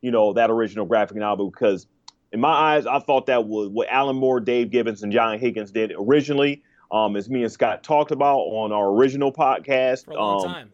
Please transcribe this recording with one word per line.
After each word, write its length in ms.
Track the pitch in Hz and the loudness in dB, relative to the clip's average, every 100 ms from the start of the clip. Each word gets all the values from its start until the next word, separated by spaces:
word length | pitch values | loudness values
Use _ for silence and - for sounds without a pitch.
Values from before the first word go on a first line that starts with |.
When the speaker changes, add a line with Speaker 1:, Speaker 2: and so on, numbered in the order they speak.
Speaker 1:
you 100 | 127 | 0
know, 220 | 117 107 | 2 2
that 160 | 98 113 | 4 2
original 340 | 113 113 104 98 | 2 -2 -4 0
graphic 320 | 110 101 104 | 0 0 -4
novel, 340 | 104 101 98 | -4 -2 -4
because 340 | - 117 95 - _ - _ _ | 0 0 0 -6 _ -20 _ _
in 80 | - | -2
my 100 | 139 | 0
eyes, 360 | 151 156 151 117 | 2 4 2 2
I 100 | 135 | -4
thought 300 | - 135 131 | 0 0 2
that 180 | 123 107 | 0 0
was 240 | 107 101 | -4 -4
what 180 | 104 - | -4 -2
Alan 260 | 127 139 135 | 0 0 0
Moore, 240 | 131 127 | 2 0
Dave 320 | 110 120 120 | 0 0 0
Gibbons, 320 | 120 113 104 | 0 -2 -4
and 80 | 104 | -2
John 260 | 110 113 107 | 0 0 0
Higgins 320 | 123 107 101 | -4 -4 -6
did 240 | 104 110 82 | -4 -4 -4
originally. 680 | 101 147 139 143 143 147 _ _ _ | 2 2 2 0 0 -2 _ _ _
Um, 240 | 107 107 101 | 0 0 -2
as 140 | 101 | -4
me 140 | 131 | -4
and 80 | 117 | -4
Scott 320 | - 117 104 | -2 -2 -2
talked 280 | - 151 147 | 0 0 0
about 280 | 139 143 135 | 0 2 2
on 320 | 85 110 107 | 0 -4 -4
our 180 | 107 101 | 0 2
original 420 | 104 135 135 139 | 4 2 2 -2
podcast, 760 | 135 143 117 82 135 127 127 - | 0 0 0 0 0 0 -2 -6
Speaker 2:
For 60 | |
a 40 | 156 | -6
long 300 | 104 101 92 | -2 -2 -4
Speaker 1:
um, 60 | |
Speaker 2:
time. 200 | 160 113 | -8 -14